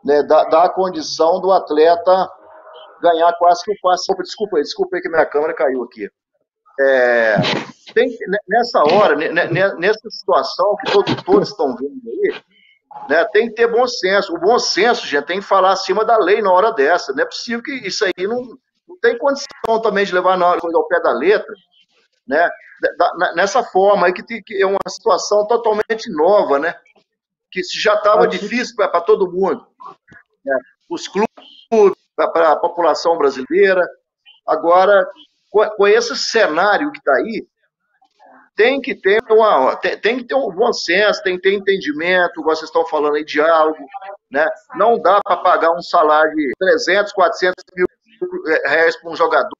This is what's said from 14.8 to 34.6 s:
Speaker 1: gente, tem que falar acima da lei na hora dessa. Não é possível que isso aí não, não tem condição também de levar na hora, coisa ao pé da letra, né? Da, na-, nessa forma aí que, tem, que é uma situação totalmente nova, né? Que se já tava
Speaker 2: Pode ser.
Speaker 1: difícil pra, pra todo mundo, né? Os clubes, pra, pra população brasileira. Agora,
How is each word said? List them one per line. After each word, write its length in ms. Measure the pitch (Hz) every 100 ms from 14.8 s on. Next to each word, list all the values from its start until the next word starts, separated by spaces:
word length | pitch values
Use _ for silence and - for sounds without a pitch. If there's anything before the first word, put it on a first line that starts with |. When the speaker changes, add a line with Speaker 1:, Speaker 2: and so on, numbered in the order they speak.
| 220 226 -
Speaker 1:
gente, 180 | 143
tem 160 | - 180
que 60 | 196
falar 260 | 196 185
acima 320 | 190 - 190
da 140 | 220 226
lei 240 | 175 214
na 100 | 202
hora 180 | 180 220
dessa. 420 | 214 139 175 -
Não 80 | 269
é 40 | 480
possível 360 | - - 233
que 100 | 240 269 208
isso 180 | -
aí 220 | 196 180 190
não, 160 | 240 254 - _ _ _
não 120 | 180
tem 160 | 233 240
condição 640 | 277 277 - - - 226
também 220 | 226 196
de 80 | 202
levar 220 | 180 180 185
na 100 | 175
hora, 140 | 170
coisa 160 | 170 165
ao 100 | 156
pé 140 | 180
da 120 | 160
letra, 420 | 117 156 208 - 107 _ _ _ _ _ _ _
né? 220 | 139 170 - - - 160 -
Da, 160 | 175
na-, 200 | 170 175
nessa 280 | 165 196 254
forma 440 | - 185 196 202 175
aí 60 |
que, 120 | 180
tem, 180 | 202 -
que 180 | - 196
é 60 | 190
uma 100 | 196 185
situação 580 | - 226 175 - 208 208
totalmente 640 | 233 226 208 - 226 240
nova, 480 | 160 160 208 180 139
né? 160 | 160 - _ _ _ _ _ _ _
Que 120 | 180
se 180 | 180 -
já 160 | 214 208
tava 220 | 208 214
Speaker 2:
Pode 140 | - 185
ser. 60 |
Speaker 1:
difícil 320 | 202 240 240
pra, 140 | - 190
pra 120 | 175
todo 300 | 170 208 185
mundo, 340 | 175 190 127 _ _ - - _ - _ _
né? 120 | 269 - - _ _
Os 160 | 165 -
clubes, 220 | 190 220 _ - - _ 226 202 180 _ -
pra, 120 | 156
pra 280 | 160 165 147
população 600 | - 170 165 143 175 170
brasileira. 680 | 143 131 131 170 202 185 170 - _ _ _ _ -
Agora, 640 | 160